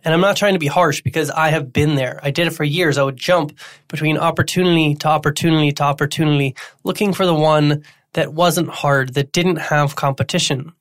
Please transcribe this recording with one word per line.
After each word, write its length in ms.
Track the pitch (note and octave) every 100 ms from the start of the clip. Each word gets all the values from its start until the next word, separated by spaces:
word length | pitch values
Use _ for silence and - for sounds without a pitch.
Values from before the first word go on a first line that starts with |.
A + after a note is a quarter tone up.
And 100 | E3
I'm 80 | E3
not 140 | G3 G3
trying 180 | G#3
to 60 | F#3+
be 80 | D3
harsh, 340 | F3 E3 C3+
because 280 | C#3 E3 D#3
I 200 | D#3+ D#3+
have 220 | D#3 C3
been 240 | D3 D3 C#3+
there. 240 | B2+ -
I 100 | C#3+
did 160 | C3+ E3+
it 40 |
for 120 | E3
years. 340 | D3+ D#3 E3+ C#3+
I 60 |
would 140 | C3+ B2+
jump 400 | - F3+ D3 - - - _
between 300 | D3+ D#3 D3+
opportunity 760 | E3 D#3+ E3 F3+ F3+ E3+ D#3 D3
to 120 | D3+
opportunity 640 | D#3 D3+ D3 E3+ D#3+ D3
to 100 | C#3
opportunity, 720 | C#3+ C#3+ D3 - D#3 D3 C#3 - - _
looking 300 | - - G#3
for 120 | F3 F#3
the 80 |
one 500 | D#3 D#3 D3+ D3 D3 - _ _
that 200 | - C#3+
wasn't 360 | D3+ F3 D#3+ D3+
hard, 440 | - D3 C#3 C3
that 180 | C3+ C3+
didn't 260 | F3+ F3+ D#3+
have 380 | - D3+ C#3+ -
competition. 760 | C#3+ C3 C3 - - C3+ D#3 _